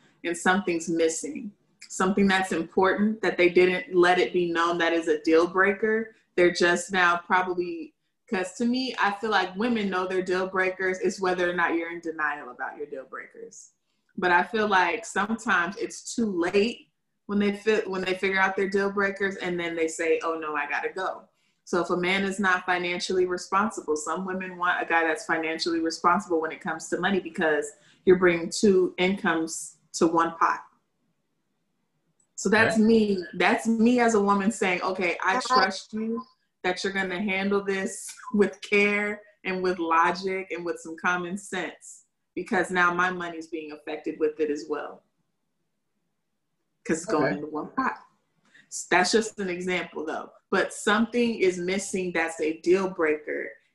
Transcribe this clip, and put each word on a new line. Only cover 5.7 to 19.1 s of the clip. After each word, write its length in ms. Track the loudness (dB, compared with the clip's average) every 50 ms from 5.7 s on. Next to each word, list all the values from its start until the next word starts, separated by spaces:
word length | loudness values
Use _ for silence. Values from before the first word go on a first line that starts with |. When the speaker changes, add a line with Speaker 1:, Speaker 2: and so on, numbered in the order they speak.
| 2 2 0 0 0 0 -2 -6 -10 _ _ _ _
Speaker 1:
They're 160 | 4 4 4
just 400 | 4 4 4 4 4 2 -2 -2
now 300 | 0 2 4 4 2 0 0
probably, 680 | 0 2 2 2 0 -2 -4 -4 -4 -6 -8 -12 -14 -16 _ _ _ _ _ _ _
'cause 240 | -4 -4 -4 -4 -4
to 80 | -2 -2
me, 280 | 0 0 0 -2 -4 -2 -2
I 120 | 0 0
feel 180 | 0 -2 -2 0
like 260 | 0 0 0 0 -2
women 340 | -2 -2 0 0 0 0 0
know 180 | 0 -2 -2
their 140 | 0 -2 -2 -2
deal 240 | 0 0 -2 -2
breakers. 520 | -2 0 0 0 0 0 -2 -2 -2 -2 0
It's 220 | -2 -2 -2 0
whether 280 | -2 -2 0 0 0 0
or 40 | 0
not 220 | 0 0 0 0
you're 160 | -2 -4 -6
in 100 | -8 -8
denial 480 | -8 -8 -6 -4 -4 -4 -4 -6 -10 -14
about 260 | -12 -10 -10 -10 -8
your 100 | -10 -12
deal 180 | -12 -12 -14 -14
breakers. 640 | -12 -14 -14 -14 -16 -18 -18 -18 -18 -18 -20 -20 -20 _ _ _ _ _ _ _ _ _
But 140 | -2 2 4
I 120 | 4 4 2
feel 240 | 2 0 0 0
like 380 | 2 4 4 4 2 0 -4 -6
sometimes 720 | -6 -4 -4 -2 -2 -4 -4 -2 0 0 0 0 -2 -4
it's 360 | -6 -8 -8 -10 -12 -14 -8 -4
too 100 | -2 -2 -2
late 600 | 0 -2 -2 2 2 2 2 2 -2 -8 -14 _ _ _ _ _ _ _ _
when 120 | -4 0 0
they 160 | 2 2 0
fi-, 320 | 0 0 2 2 2 0
when 140 | -2 -4 -4
they 140 | -2 -2 -2
figure 240 | 0 0 0 2 2
out 140 | 2 2 2
their 100 | 0 -2 0
deal 220 | 0 0 0 0
breakers, 460 | 0 0 0 0